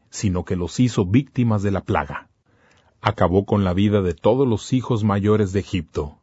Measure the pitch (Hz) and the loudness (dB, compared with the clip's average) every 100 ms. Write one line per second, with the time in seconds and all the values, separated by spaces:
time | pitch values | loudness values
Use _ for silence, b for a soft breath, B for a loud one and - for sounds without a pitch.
0 | _ - 104 90 90 90 87 - 123 117 | _ -6 -2 -2 -4 -6 -6 -2 0 0
1 | 92 117 147 - 120 107 101 95 - 87 | 2 2 0 -2 0 0 0 -4 -2 -2
2 | 71 71 - _ _ b b b b b | -2 -10 -16 _ _ b b b b b
3 | 113 107 90 92 101 104 95 90 101 101 | -4 2 2 2 0 0 0 2 2 2
4 | 92 82 107 127 135 107 - 131 113 117 | 0 0 2 2 2 0 -2 -4 0 -2
5 | 107 101 101 107 98 98 - 95 76 - | 0 0 2 2 2 -2 -4 -6 -6 -8
6 | 73 - | -8 -10